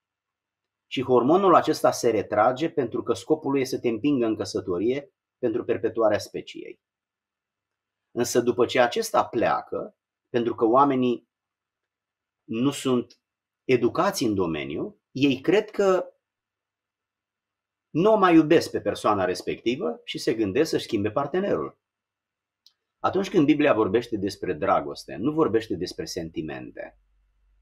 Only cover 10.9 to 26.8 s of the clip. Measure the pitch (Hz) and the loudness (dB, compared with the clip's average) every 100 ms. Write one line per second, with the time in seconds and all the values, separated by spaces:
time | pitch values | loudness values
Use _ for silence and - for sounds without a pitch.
10.9 | 131 127 117 _ _ _ _ _ _ _ | 2 0 -2 _ _ _ _ _ _ _
11.9 | _ _ _ _ _ _ 113 135 135 135 | _ _ _ _ _ _ -2 -2 -2 -2
12.9 | 123 120 _ _ _ _ _ - 127 117 | -2 -2 _ _ _ _ _ 0 2 2
13.9 | 151 190 196 120 98 87 78 69 82 196 | 0 -2 0 -2 0 -2 -2 -6 -6 -8
14.9 | - _ 135 139 127 - 196 208 - 196 | -12 _ 0 0 2 2 0 0 -2 2
15.9 | 180 - _ _ _ _ _ _ _ _ | 2 -2 _ _ _ _ _ _ _ _
16.9 | _ _ _ _ _ _ _ _ _ _ | _ _ _ _ _ _ _ _ _ _
17.9 | 143 202 220 185 165 151 160 - 110 104 | 2 4 6 8 6 8 4 2 -4 -4
18.9 | 101 120 101 92 90 - 92 113 131 220 | -2 0 2 0 -2 -4 -4 -4 -2 -4
19.9 | - - 156 - 113 104 101 160 151 - | -8 -10 -6 -4 0 0 0 0 -2 -2
20.9 | 107 101 101 - 180 196 85 71 - _ | -2 -2 -4 -4 -4 -2 -4 -4 -12 _
21.9 | _ _ _ _ _ _ _ _ _ _ | _ _ _ _ _ _ _ _ _ _
22.9 | _ - 170 196 196 143 147 147 110 104 | _ -4 -2 0 2 4 4 4 4 2
23.9 | 107 123 107 95 - 90 80 95 87 71 | 2 -2 -4 -6 -6 -8 -4 0 0 0
24.9 | 71 - 67 120 156 131 110 107 90 87 | -12 -14 -6 -4 0 2 0 -2 -8 -8
25.9 | - 82 - 82 82 78 65 60 - | -10 -10 -8 -8 -8 -10 -10 -14 -16